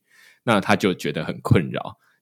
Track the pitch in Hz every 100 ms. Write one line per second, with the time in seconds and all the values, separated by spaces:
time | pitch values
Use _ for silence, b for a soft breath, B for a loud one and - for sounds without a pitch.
0 | b b b b - 107 - 101 101 90
1 | - 80 78 - - 107 69 60 - -
2 | _ _